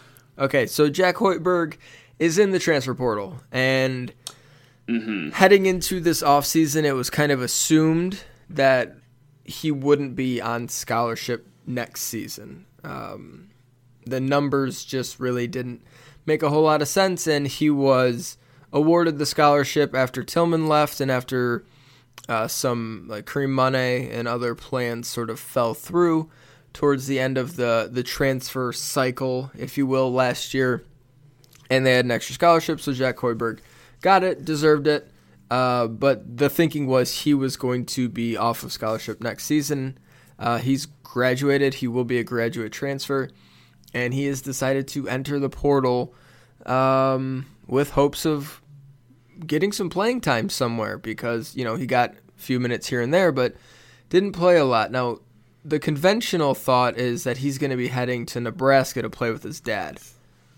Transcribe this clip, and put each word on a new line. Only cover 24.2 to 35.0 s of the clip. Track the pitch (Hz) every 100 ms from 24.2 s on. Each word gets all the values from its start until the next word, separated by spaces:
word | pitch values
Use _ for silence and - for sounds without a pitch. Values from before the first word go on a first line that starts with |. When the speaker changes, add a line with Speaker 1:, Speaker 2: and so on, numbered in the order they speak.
| 117
Speaker 1:
other | 120 120 117
plans | - 131 120 117 120
sort | - 113
of | 120
fell | - 135 117 110
through | - 175 175 160 156 - - - _
towards | - 147 139 135
the | 135
end | 131 131
of | 123 170
the, | 120 113 107
the | 120
transfer | 123 - 135 135 - 131 123
cycle, | 117 - 143 131 127 131 127 135 -
if | 127 -
you | 135
will, | 131 131
last | 127 127 123 - 131
year. | 127 117 - - _ _ - _ _ _ -
And | 131 131
they |
had | 127 123
an |
extra | 113 -
scholarship, | 127 170 165 160 156
so | -
Jack | 127 131 120
Hoiberg | 123 113 117 110 - - - -
got | 185 190
it, | 185 151
deserved | - 151 156 151 143
it. | 147